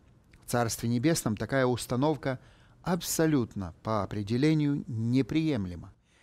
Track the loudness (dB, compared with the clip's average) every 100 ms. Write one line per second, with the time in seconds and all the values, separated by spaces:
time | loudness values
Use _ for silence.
0 | _ _ _ -20 -4 0 0 -2 -2 2
1 | 2 2 0 -4 -2 2 2 0 -2 0
2 | 0 0 -2 -6 -10 -20 -20 -10 -4 -4
3 | -2 2 4 4 0 -4 -8 -8 -2 0
4 | 0 -4 -2 2 4 4 2 0 -4 -4
5 | 2 2 2 0 0 -2 -4 -8 -14 -20
6 | _ _